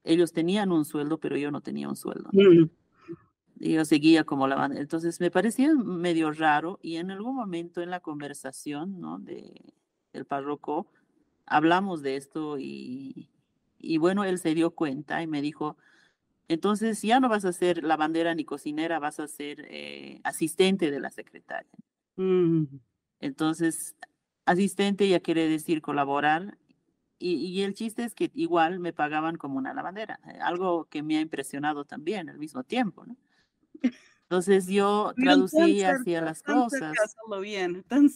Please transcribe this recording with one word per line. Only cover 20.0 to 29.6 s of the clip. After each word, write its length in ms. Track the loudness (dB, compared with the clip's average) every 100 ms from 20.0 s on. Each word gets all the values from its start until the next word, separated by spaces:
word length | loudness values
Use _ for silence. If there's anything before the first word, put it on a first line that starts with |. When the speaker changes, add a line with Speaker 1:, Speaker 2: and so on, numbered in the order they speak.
| -16 -10
Speaker 1:
asistente 680 | -8 -4 -4 2 2 2 0
de 80 | -2
la 100 | -8
secretaria". 600 | -12 -20 -20 -12 -12 -12 _ -20 _ _ -4
Speaker 2:
Mm. 640 | 2 4 4 2 0 -4 _ _ _ -12
Speaker 1:
Entonces, 760 | -10 -4 -2 0 -2 -2 -10 -14 -20 _ _ _
asistente 640 | 0 2 2 0 0 2 4
ya 120 | 4
quiere 280 | 2 0 2
decir 340 | 0 -2 -4
colaborar, 760 | -2 -2 0 2 2 0 -2 -16 _ _ _ _ _ -8
y, 160 | -4 -4
y 260 | -4 -4
el 120 | -4
chiste 300 | -4 -8 -6
es 100 | -10
que 160 | -4 -6
igual 460 | -2 0 2 2 0
me 120 | -6
pagaban 440 | -4 -4 -2 -4 -6
como 220 | -6
una 160 | -6